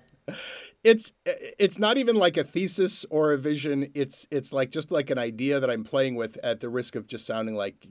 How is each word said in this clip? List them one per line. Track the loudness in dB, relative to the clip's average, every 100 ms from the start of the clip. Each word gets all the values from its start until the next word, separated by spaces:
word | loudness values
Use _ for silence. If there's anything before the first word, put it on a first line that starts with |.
| _ _ -14 -12 -12 -14 -18 _
It's, | 6 6 2 _ -6
it's | -6 -6 0 0 2
not | 2 4
even | 4 6
like | 4 4
a |
thesis | -2 -2 -2 0 0 0 -2
or | 2 4
a | 2
vision. | 0 -2 0 -2 -2
It's, | -4 -4 -6 -6
it's | -6 -2
like, | -2 -2
just | -4 -2
like | -2 0
an | -2
idea | -2 -2 0 2
that | 0
I'm | -2
playing | -2 0 2 0
with | -4 -4
at | -4 -4
the | -4
risk | -4 -4 -8
of | -10
just | -10 -6
sounding | -4 -4 -4
like | -4 -6 -20